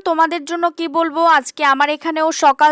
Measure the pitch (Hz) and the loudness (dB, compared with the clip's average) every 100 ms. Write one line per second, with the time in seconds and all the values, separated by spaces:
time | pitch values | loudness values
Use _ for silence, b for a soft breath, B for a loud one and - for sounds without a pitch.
0 | 381 320 320 339 277 339 339 320 330 320 | -2 0 0 -2 -8 -4 -4 -4 -6 -4
1 | 330 302 330 302 247 - 294 269 294 302 | -4 0 2 2 0 -2 0 2 2 0
2 | 330 311 320 320 294 269 302 | -4 -2 -2 2 2 4 2